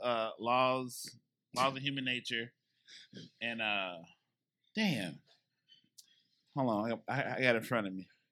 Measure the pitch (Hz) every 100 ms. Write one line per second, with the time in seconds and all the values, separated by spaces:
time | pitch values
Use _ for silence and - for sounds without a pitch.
0 | 123 117 110 - 113 127 127 131 127 -
1 | - - _ _ _ 120 135 131 139 139
2 | 127 123 - 117 120 - _ _ - -
3 | - - - _ 117 113 107 101 92 85
4 | 85 _ _ _ _ _ _ 214 208 120
5 | 90 71 _ _ _ _ _ - _ -
6 | - _ _ _ _ 143 127 104 117 113
7 | - 131 120 120 127 113 110 120 98 92
8 | 92 _ _